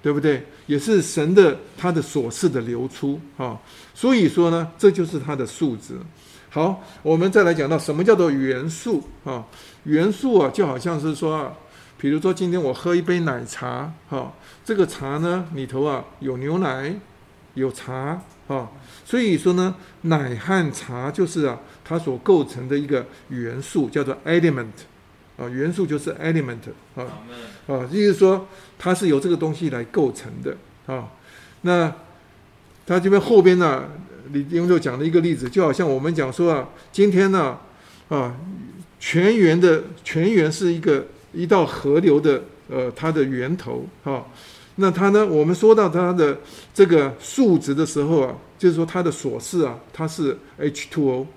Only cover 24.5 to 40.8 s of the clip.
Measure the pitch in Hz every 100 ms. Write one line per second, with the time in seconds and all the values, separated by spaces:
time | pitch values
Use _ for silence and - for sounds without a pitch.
24.5 | 135 113 - - _ _ _ _ - 123
25.5 | 123 151 180 180 147 156 - 160 165 135
26.5 | 117 117 - _ - 123 - 113 - -
27.5 | - - 135 127 185 208 175 190 190 190
28.5 | - - - 180 180 190 139 175 175 160
29.5 | 151 165 123 117 - 139 - 110 - 127
30.5 | - - - - 131 113 - - - -
31.5 | - 175 175 160 160 - - _ - _
32.5 | _ _ - - 180 185 196 196 220 180
33.5 | 180 170 131 139 147 - - 131 143 143
34.5 | 170 175 175 147 127 156 170 160 143 123
35.5 | 190 165 135 170 135 147 160 131 120 170
36.5 | 151 127 - - - 208 185 196 190 139
37.5 | 123 - - - - - 147 123 123 175
38.5 | 190 127 180 - _ - 165 190 233 175
39.5 | 170 180 160 - - - 160 180 220 151
40.5 | 160 180 170